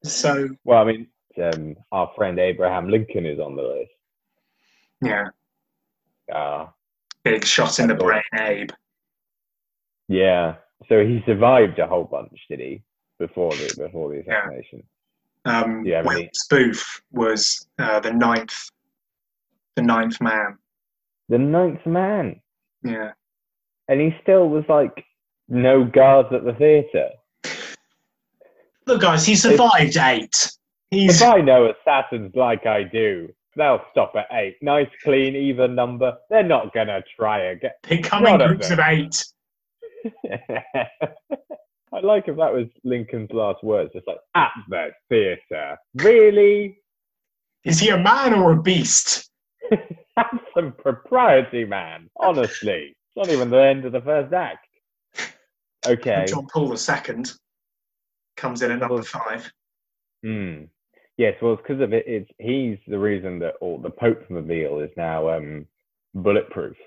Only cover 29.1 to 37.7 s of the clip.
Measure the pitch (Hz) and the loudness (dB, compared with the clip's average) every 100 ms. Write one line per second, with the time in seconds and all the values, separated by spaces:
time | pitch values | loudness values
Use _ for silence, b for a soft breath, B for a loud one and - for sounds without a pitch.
29.1 | 160 208 214 226 143 233 170 147 165 131 | 4 2 4 6 6 6 6 4 2 2
30.1 | 117 107 - - - _ _ _ 190 190 | 0 -2 -2 -2 -6 _ _ _ 2 4
31.1 | 170 240 208 143 127 113 - - 139 131 | 6 8 6 8 6 6 2 0 0 -2
32.1 | 120 98 127 127 110 117 107 95 113 107 | -8 -6 -2 0 0 -2 -2 -2 -2 -2
33.1 | 92 82 _ _ - 147 120 - - 104 | -2 -10 _ _ -2 0 0 0 -2 -2
34.1 | 107 104 120 98 - 143 147 135 - 147 | -4 -6 -6 -6 -6 -2 0 0 -4 0
35.1 | 135 135 139 139 123 127 123 123 120 127 | 2 0 -2 -4 0 0 0 -4 -2 -4
36.1 | - _ 220 180 135 110 113 107 98 - | -4 _ 0 2 0 0 -4 -4 -6 -10
37.1 | - 110 104 90 90 131 | -4 -2 -2 -4 -6 -10